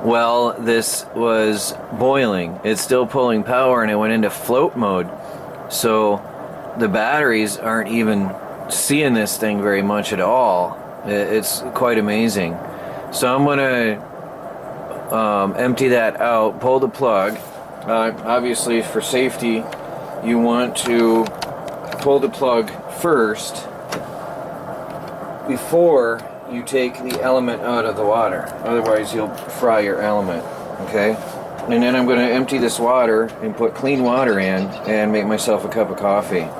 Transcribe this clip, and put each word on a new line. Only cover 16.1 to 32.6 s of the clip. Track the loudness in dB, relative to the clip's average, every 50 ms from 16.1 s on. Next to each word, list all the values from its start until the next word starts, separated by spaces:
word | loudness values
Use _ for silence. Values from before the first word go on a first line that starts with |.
| 0 0
out, | 0 2 4 4 2 2 0 0
pull | 0 2 4 4
the | 2
plug. | 0 0 0 2 2 4 4 2 0 -2 -4 -10 -14 -14 -16 -16 -16 -14 -12
Uh, | -4 0 0 2 2 0 -2 -4 -2
obviously, | 0 0 0 2 0 -2 -2 0 0 0 0 0
for | 0 -4 -4
safety, | -2 0 0 2 2 0 0 -2 0 0 0 0 -2 -6 -10 -12 -12 -12 -12 -12 -12 -10 -10 -6 -2
you | 0 2
want | 4 4 4 4 2 0 0 -2
to | -4 -2 2 2 4 4 6 4 4 2 0 -4 -8 -10 -8 -8 -10 -10 -10 -12 -10 -10 -10 -8 -2
pull | 2 2 4 4
the | 2 0
plug | -2 0 0 2 2 2 0 -2 -6 -12 -14 -12 -10 -4
first | 2 2 4 4 4 2 0 -4 -6 -10 -10 -10 -12 -12 -14 -14 -10 -10 -10 -10 -8 -10 -12 -12 -12 -12 -10 -10 -10 -10 -12 -12 -10 -10 -10 -10 -10 -10 -12 -12 -12 -12 -12 -12 -10 -10 -12 -10 -4
before | -4 -4 -4 -2 2 4 6 6 8 6 6 4 4 0 -4 -6 -12 -14 -14 -12 -10
you | -8 -8 -8
take | 0 0 2 2 2 -2 -6 -8
the | -6 -4 -2 2
element | 2 4 4 2 0 -2 -2 -2
out | -2 0 0 0
of | 0 0
the | 0 2
water. | 2 4 4 2 2 0 -2 -6 -6 -10 -8 -4
Otherwise, | 0 0 2 2 4 2 2 2 0
you'll | -2 -4 -4 -4 -6
fry | -10 -12 -12 -6 0 2 4 4 4
your | 4 2 0 0
element, | 0 0 0 0 0 -2 -4 -4 -6 -8 -10 -10 -10 -12 -10 -10
okay? | -8 -2 0 2 2 2 2 0 -4 -10 -10 -10 -12 -12 -10 -10 -4
And | 0 2 4
then | 4 4 4
I'm | 2 4
gonna | 4 4 4
empty | 4 2 2 0 0 0 0
this | 0